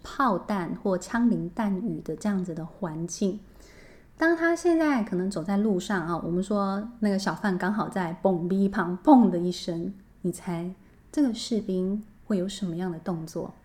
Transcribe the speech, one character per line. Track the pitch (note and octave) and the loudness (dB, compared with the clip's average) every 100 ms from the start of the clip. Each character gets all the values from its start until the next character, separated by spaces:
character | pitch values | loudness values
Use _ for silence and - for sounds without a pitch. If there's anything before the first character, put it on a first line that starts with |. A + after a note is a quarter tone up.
炮 | - - C4 F3 | -8 0 2 2
弹 | - G3+ E3+ - | 0 -2 -2 -2
或 | G3+ F3+ | -2 -2
枪 | - A#3 A#3+ | -2 2 2
林 | E3+ E3+ | 2 -2
弹 | - G#3 F#3 A3 | -2 -2 0 -2
雨 | D#3 | -6
的 | - D#3 | -6 -4
这 | G#3+ | -2
样 | G3 | -2
子 | F3 | -2
的 | D#3+ | -6
环 | D#3+ - E3+ D#3 E3+ | -10 -6 -6 -4 -6
境。 | - G3 G#3 - - - - - - - - | -2 -2 -2 -10 -20 -20 -20 -20 -20 -12 0
当 | D#4+ | 2
他 | E4 E4+ E4+ | 2 2 2
现 | F4+ E4 | 2 4
在 | D#4 C4 | 4 2
可 | G#3+ | 0
能 | F3+ F#3 | -2 -2
走 | F#3+ | -2
在 | G3+ G3+ | 0 2
路 | G#3+ F#3 | 2 2
上 | - G3 D#3+ | 0 -2 0
啊， | E3 | -2
我 | E3 | -2
们 | F3 | -2
说 | G3 G#3 G3 G3 A3 - | 0 0 0 -2 -6 -2
那 | G#3 | 0
个 | G3 | 0
小 | G3 | 0
贩 | E3 G#3 F3+ | -2 0 0
刚 | F#3 | 0
好 | G#3 D#3 | 0 -2
在 | G3 E3+ F3 | -2 -4 0
蹦 | F#3+ F3 F3 | 0 2 0
逼 | G3 G3 | 2 2
旁 | G3 F3 F#3 | 0 -2 2
“砰” | D4+ B3+ G3+ | 8 8 8
的 | F3 | 4
一 | F3+ | -2
声， | F3 - E3+ F3+ - - - | -4 -4 -4 -6 -10 -18 -6
你 | F3+ | -6
猜 | E3+ - E3+ F3 F#3 - - - | -4 -6 -6 -6 -10 -20 -20 -6
这 | D4+ | 0
个 | C4+ | 0
士 | G#3+ - A3 | 0 -2 -2
兵 | G3 F#3 F#3 G#3 - - | 0 0 0 -2 -6 -12
会 | - G3+ | -4 -2
有 | F#3 | -2
什 | - F#3 | -4 -4
么 | E3 | -4
样 | F#3 | -4
的 | E3 | -6
动 | - E3+ D#3+ | -6 -6 -6
作？ | E3 - - | -8 -8 -12